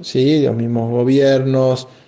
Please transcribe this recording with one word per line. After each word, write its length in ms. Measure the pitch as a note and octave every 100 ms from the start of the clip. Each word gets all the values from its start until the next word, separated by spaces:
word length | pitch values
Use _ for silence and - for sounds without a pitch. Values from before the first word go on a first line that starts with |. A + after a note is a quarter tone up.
¿sí? 400 | E3+ C3 C3+ D#3
Los 160 | C3+ A2+
mismos 340 | A#2 A#2 A#2
gobiernos, 960 | A#2+ B2 C3+ C3+ C3+ C3+ C3 C3 B2+ - -